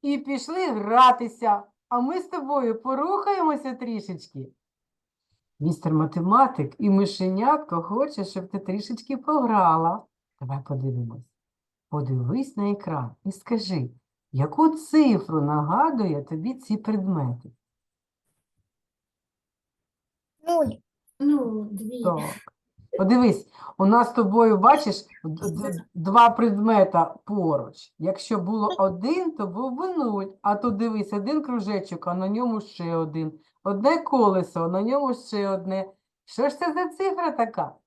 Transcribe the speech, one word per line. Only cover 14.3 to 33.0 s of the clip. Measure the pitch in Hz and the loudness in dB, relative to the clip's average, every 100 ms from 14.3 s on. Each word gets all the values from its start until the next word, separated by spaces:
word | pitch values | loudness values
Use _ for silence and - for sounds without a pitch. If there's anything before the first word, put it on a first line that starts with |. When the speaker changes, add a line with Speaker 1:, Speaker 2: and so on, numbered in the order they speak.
Speaker 1:
яку | 131 143 - 311 | -2 -2 4 2
цифру | 311 - 311 285 202 - 160 | 2 0 4 6 4 0 -2
нагадує | 143 151 147 196 311 269 196 147 | 0 0 0 2 2 2 -2 -2
тобі | 143 160 185 | -6 -6 -6
ці | 254 - 214 | -8 -6 -6
предмети? | 214 214 190 175 131 120 - _ _ _ _ _ _ _ _ _ _ _ _ _ _ _ _ _ _ _ _ _ _ _ _ _ _ _ _ _ 320 | -2 -2 0 -2 -2 -6 -12 _ _ _ _ _ _ _ _ _ _ _ _ _ _ _ _ _ _ _ _ _ _ _ _ _ _ _ _ _ -2
Speaker 2:
Нуль. | 339 277 - _ _ _ _ | 2 2 -2 _ _ _ _
Speaker 3:
Ну, | 285 285 240 220 208 | 2 2 2 -4 -6
дві. | 202 214 247 | -8 -10 -4
Speaker 1:
Так. | 214 160 151 - - _ _ _ - - | -2 -2 -4 -10 -18 _ _ _ -10 -2
Подивись, | 190 247 247 - - - - - | 4 6 6 2 -4 -20 -20 2
у | 190 | 6
нас | 233 240 | 6 4
з | |
тобою, | - 196 220 226 208 | 2 2 6 6 8
бачиш, | 220 294 226 - - - | 8 6 4 -6 -10 -14
д-, | 165 156 202 | -12 -8 -6
д-, | 160 185 | -6 -6
Speaker 3:
Це | 170 - | -8 -10
Speaker 1:
два | 180 165 220 233 | -6 2 8 8
предмета | 233 226 202 214 220 185 175 165 - | 6 0 2 2 4 4 4 0 -2
поруч. | - 208 170 147 123 - - _ | -8 -2 0 0 -4 -14 -20 _
Якщо | 160 190 - 214 | -6 -4 -4 -4
було | 175 220 214 359 | -2 -2 -2 0
один, | 190 175 220 339 349 311 | 0 0 -2 -2 -2 -4
то | 196 | -8
був | 180 262 254 | -6 -6 -6
би | 370 349 | -6 -2
нуль. | 254 202 196 - | -2 -2 -6 -4
А | 202 208 | -2 0
тут, | 247 202 | -2 -2
дивись, | 226 220 196 | -4 -4 -4
один | 208 196 311 | -6 -2 -4
кружечок, | 294 240 196 208 196 170 - | -2 -6 -4 -6 -6 -10 -6
а | |
на | 175 190 | -4 -2
ньому | 208 247 214 | -2 -2 -4
ще | 208 - 170 | -8 -10 -6
один. | 165 | -4